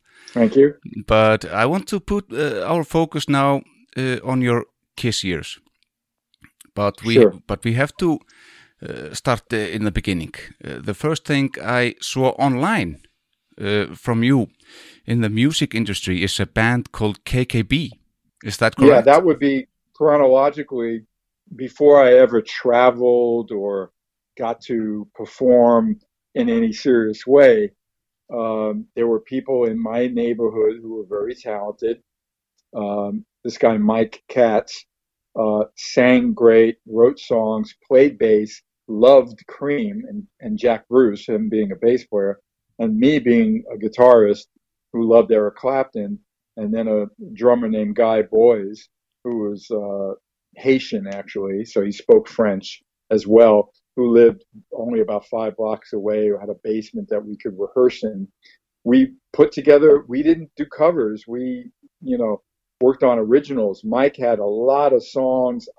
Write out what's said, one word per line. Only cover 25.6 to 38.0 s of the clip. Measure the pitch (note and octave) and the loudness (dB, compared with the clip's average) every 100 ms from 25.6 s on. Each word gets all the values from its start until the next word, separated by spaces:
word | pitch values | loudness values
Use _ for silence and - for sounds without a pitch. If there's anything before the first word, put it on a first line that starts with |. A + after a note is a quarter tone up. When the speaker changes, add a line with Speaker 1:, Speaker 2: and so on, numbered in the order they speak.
| A#2+ A#2 A2+ G#2+ _ _ _ C#3 | 6 4 0 -4 _ _ _ -6
Speaker 1:
in | A#2 | -2
any | A#2 A2+ | -2 -2
serious | G#2+ C#3 A#2+ G#2+ G#2 B2 | -2 0 2 0 -6 2
way. | C#3+ C3+ A2+ G#2 - _ _ _ _ _ | 6 6 4 0 -8 _ _ _ _ _
Um, | A#2+ A2+ G#2+ G#2+ G#2+ A2+ - | -8 -6 -4 -6 -8 -10 -4
there | A#2 | -2
were | A2 | -2
people | - C3 C3+ B2+ A#2 | -4 -10 -4 -2 -2
in | A2+ | -4
my | A2 A#2+ B2 | -6 -4 -4
neighborhood | A#2+ A#2+ A2+ A2+ A2 G#2+ A#2 | -2 -4 -2 -4 0 -2 -2
who | A2+ A2 | -12 -14
were | F#2+ G2+ | -10 -8
very | A2 B2+ | -8 -10
talented. | B2 G#2 G#2 G#2 A2+ A#2 _ _ _ _ _ _ _ | -10 -10 -10 -8 -8 -8 _ _ _ _ _ _ _
Um, | - G#2 G2+ G2+ G#2+ - _ | -10 -8 -6 -8 -10 -14 _
this | A#2+ - | -14 0
guy, | A#2+ A2 | 0 2
Mike | G#2+ A2+ A2 - - | 0 0 -4 -6 -8
Katz, | B2+ A#2 G#2+ - - _ _ _ _ _ - | 0 2 2 -4 -14 _ _ _ _ _ -4
uh, | A2 G#2+ G#2+ - | -2 -2 -4 -8
sang | - - B2 B2+ A#2+ | -4 2 4 4 0
great, | A2 A#2 A2+ A2+ A2+ A2+ | 2 4 6 4 -2 -8
wrote | A2 B2 C#3+ | 2 2 0
songs, | - A#2 A2 A2 G#2+ _ _ | -4 -2 -2 -4 -8 _ _
played | C3 | 4